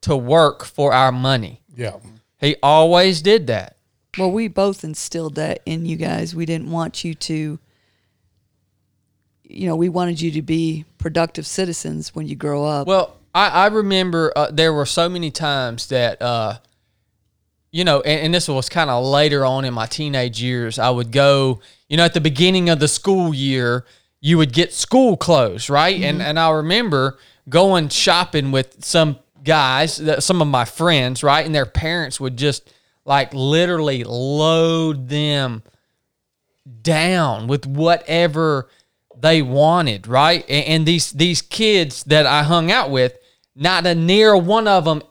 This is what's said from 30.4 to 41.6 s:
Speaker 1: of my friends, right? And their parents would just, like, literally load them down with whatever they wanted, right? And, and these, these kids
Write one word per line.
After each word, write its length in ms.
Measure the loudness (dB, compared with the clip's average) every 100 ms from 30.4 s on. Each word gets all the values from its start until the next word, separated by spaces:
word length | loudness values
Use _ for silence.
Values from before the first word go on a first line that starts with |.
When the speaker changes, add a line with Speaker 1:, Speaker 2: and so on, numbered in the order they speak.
Speaker 1:
of 60 | 2
my 180 | 0 -2
friends, 580 | -2 0 2 0 -2
right? 220 | 2 2 2
And 100 | -2
their 100 | -2
parents 540 | -2 -2 -4 -6 -6
would 180 | -8 -2
just, 320 | -2 -4 _ _ _ _ 0
like, 280 | 0 0
literally 720 | -4 0 2 2 0 -2 -4
load 1040 | -6 -6 -2 0 2 2 2 0 -2 -4 -6
them 540 | -4 -2 -2 -4 -8 -14 _ _ _ _ _ _ _ _ _ -20 -8
down 640 | -2 0 2 0 0 -2 -4
with 180 | -4 -4
whatever 1040 | -2 2 2 0 0 0 0 0 -2 -6 _ _ _ _ -2
they 240 | 2 2
wanted, 640 | 2 2 4 4 0 -4 0
right? 380 | 2 4 2 0
And, 160 | -2 0
and 200 | 0 2
these, 260 | 0 -2
these 300 | 0 0 0
kids 640 | -6 -2